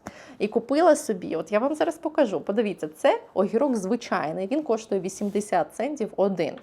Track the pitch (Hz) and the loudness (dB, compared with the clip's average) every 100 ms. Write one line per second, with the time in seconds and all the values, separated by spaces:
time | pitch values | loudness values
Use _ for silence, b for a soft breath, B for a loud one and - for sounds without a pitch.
0 | B B B B 220 226 226 285 349 302 | B B B B -2 -2 0 4 6 6
1 | - 185 165 160 170 208 269 311 330 320 | 2 -6 -4 -6 0 0 0 0 -2 -2
2 | 311 311 247 190 - 214 208 170 156 - | -2 2 2 0 0 0 0 -2 -8 0
3 | 277 466 - - 196 220 285 233 185 240 | 2 2 0 0 2 2 2 0 0 -4
4 | - 190 151 175 196 294 302 220 - 196 | -2 -2 -2 -4 -2 -2 0 -2 0 -4
5 | 180 - 208 208 202 180 151 - 254 277 | -4 -6 -4 -4 0 0 0 -4 -6 -4
6 | 208 - 196 180 147 - | -6 0 2 2 -2 -4